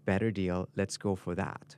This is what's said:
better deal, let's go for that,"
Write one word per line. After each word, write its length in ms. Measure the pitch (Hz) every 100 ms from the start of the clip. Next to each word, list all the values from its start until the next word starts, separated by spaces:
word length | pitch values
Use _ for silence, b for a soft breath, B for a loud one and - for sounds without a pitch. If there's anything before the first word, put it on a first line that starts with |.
| -
better 260 | 98 113
deal, 380 | 98 92 90 92 -
let's 200 | 98 -
go 200 | 104 92
for 180 | - 87
that," 420 | 92 - -